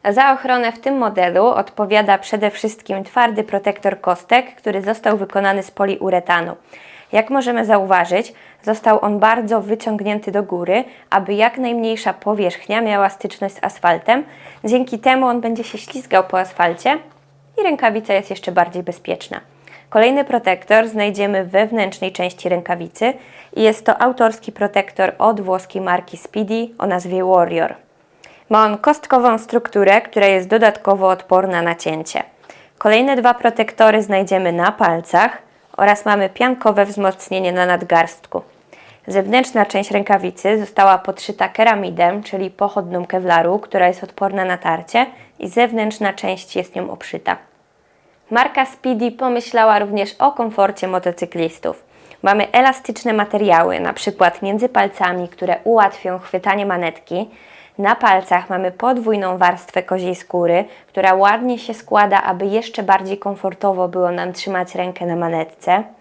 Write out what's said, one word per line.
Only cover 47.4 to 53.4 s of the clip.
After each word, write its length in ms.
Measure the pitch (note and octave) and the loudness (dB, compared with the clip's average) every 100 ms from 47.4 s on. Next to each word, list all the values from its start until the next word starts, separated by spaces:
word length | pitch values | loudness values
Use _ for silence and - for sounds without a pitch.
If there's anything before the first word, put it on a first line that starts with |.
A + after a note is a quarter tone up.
| _ _ _ _ _ _ _ _ _ | _ _ _ _ _ _ _ _ _
Marka 340 | A3+ C4 - C4 | -2 0 -2 -4
Speedy 460 | - B3+ A3+ A#3+ | -4 -4 -2 -4
pomyślała 680 | A#3+ B3+ A#3+ A#3+ A#3+ A3 G#3 | -4 -4 -4 -2 2 4 2
również 360 | G3+ G#3 G3+ - | 0 -4 -4 0
o 120 | C#4 | 0
komforcie 560 | C#4+ A3+ G#3+ G3 G3+ F#3 | 0 -4 0 -2 -2 -4
motocyklistów. 960 | F#3 F3+ F3 F3 F3 E3 - - - _ _ - - | -2 -4 -6 -8 -4 -6 -4 -8 -8 _ _ -20 -4
Mamy 280 | F#3+ G#3 G3+ | 0 0 2
elastyczne 600 | A#3+ C4 C4 - A3 A#3+ | 4 4 2 -8 -6 -2
materiały, 640 | A3 G#3 G#3 | -2 -2 0